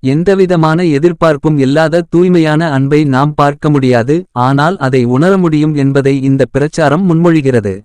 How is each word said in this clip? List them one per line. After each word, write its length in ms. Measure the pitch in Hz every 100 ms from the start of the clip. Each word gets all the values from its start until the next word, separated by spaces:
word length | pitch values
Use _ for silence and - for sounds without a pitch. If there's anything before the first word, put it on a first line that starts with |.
எந்தவிதமான 760 | 131 143 180 190 185 175 156 160
எதிர்பார்ப்பும் 720 | 180 139 170 170 165 147 160 151
இல்லாத 460 | 131 143 160 170 170
தூய்மையான 600 | 165 185 180 156 151 165
அன்பை 300 | 135 139 151
நாம் 300 | 151 127 147
பார்க்க 360 | 147 143 143 156
முடியாது, 440 | 143 131 123 117 160 185
ஆனால் 440 | - 123 139 151 190
அதை 260 | 135 131
உணர 280 | 120 123 175 196
முடியும் 380 | 175 151 151
என்பதை 400 | 151 139 139 135 139
இந்த 200 | 135 135 127
பிரச்சாரம் 500 | 135 147 - 151 147 190
முன்மொழிகிறது. 640 | 165 175 160 135 123 104 95